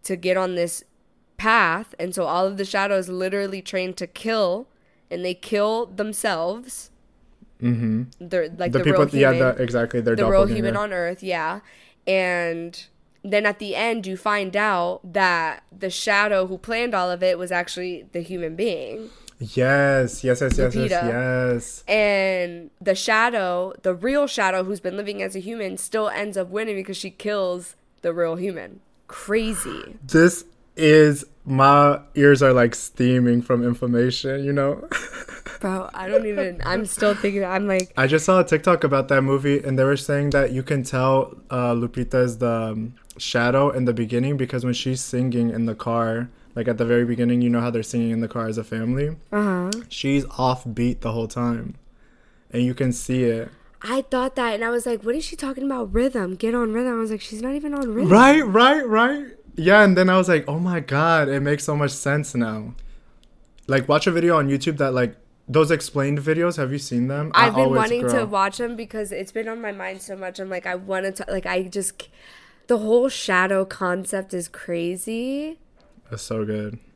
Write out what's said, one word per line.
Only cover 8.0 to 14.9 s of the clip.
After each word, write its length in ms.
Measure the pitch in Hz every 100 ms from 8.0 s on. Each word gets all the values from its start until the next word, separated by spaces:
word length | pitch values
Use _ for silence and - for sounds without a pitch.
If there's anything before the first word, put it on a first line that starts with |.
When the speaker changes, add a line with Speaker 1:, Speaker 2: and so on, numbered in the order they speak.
| 127 -
Speaker 1:
They're, 280 | 175 185 160 -
like, 140 | 180
Speaker 2:
The 60 | 127
Speaker 1:
the 60 |
Speaker 2:
people, 160 | 151 143
Speaker 1:
real 80 | 143
human. 260 | 139 139 127
Speaker 2:
yeah, 140 | 131
the, 100 | 120
exactly, 380 | 123 117 117 123
their 140 | 117 113
Speaker 1:
The 60 |
real 80 | 113 190
Speaker 2:
doppelganger. 120 | 202 110
Speaker 1:
human 200 | 196 196
on 160 | 208
Earth, 300 | 185 170 185
yeah. 380 | 190 170 156 196 - - _ _ -
And 720 | 190 180 175 170 170 170 175 - _ _ _
then 200 | 202 208 208
at 120 | 208
the 140 | 208 180
end, 300 | 226 226 190
you 100 | 190
find 400 | 214 208 190 196
out 440 | 214 185 175